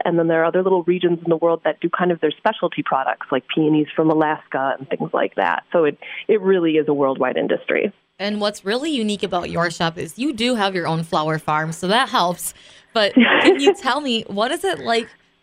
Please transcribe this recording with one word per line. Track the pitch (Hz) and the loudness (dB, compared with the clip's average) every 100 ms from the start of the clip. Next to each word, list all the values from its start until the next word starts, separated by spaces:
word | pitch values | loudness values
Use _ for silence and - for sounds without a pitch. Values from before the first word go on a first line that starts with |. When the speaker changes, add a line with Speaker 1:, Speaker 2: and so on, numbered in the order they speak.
Speaker 1:
And | - 170 | 2 2
then | 165 | 2
there | 165 | 2
are | 165 | 2
other | 180 | 2
little | 190 190 | 2 2
regions | 170 180 180 170 | 2 0 2 0
in | 170 | 0
the | 165 | 2
world | 170 165 | 2 0
that | 160 147 | -2 -2
do | 170 | -2
kind | - 180 | 0 0
of | 170 | 0
their | 156 | -2
specialty | - 214 220 175 - | -2 -2 -2 -4 -4
products, | 185 135 135 - - | -2 -2 -2 -4 -4
like | 131 - - | -4 -2 0
peonies | 156 156 147 - | 2 2 0 0
from | 160 | 2
Alaska | 156 151 156 - 139 135 - | 2 0 -2 -6 -4 -2 -4
and | 139 | -6
things | - 156 | -6 -4
like | - - - | -2 -2 -2
that. | 175 170 - | -2 -2 -2
So | 175 151 | 0 2
it, | 147 - - - | 0 -8 -8 0
it | 220 | 0
really | 185 190 165 | 2 2 4
is | 156 151 | 2 2
a | |
worldwide | 143 139 131 127 98 | 2 0 0 -2 0
industry. | 110 - - - - - _ - | -2 -2 -2 -2 -2 -4 _ -8
Speaker 2:
And | 202 208 | -6 -2
what's | 208 208 190 | -2 -4 -4
really | 233 311 | -4 -2
unique | 285 214 208 | -2 -2 -2
about | 196 185 160 | -2 -4 -4
your | 170 170 | -2 -2
shop | 170 165 165 | -2 -4 -4
is | 160 185 | -10 -6
you | 277 | -4
do | 233 240 247 | 0 0 2
have | 196 190 | 0 -2
your | 160 | -2
own | 160 | -4
flower | 165 175 156 160 | -2 -2 0 -2
farm, | - 151 160 | -2 -2 -2
so | 165 180 | -4 0
that | 220 262 | 0 2
helps. | 254 175 175 - - - - _ | 0 0 -2 -8 -12 -20 -20 _
But | 226 202 | 0 2
can | - 233 262 - 330 | 4 4 4 4 4
you | 285 | 4
Speaker 1:
<laughs> | 392 | 2
Speaker 2:
tell | 262 262 | 0 -2
me, | 285 226 - | 0 -4 -4
what | 202 233 | -2 -2
is | 311 | -2
it | 392 - | -4 -4
like? | - 233 - - _ _ | -2 -2 -4 -10 _ _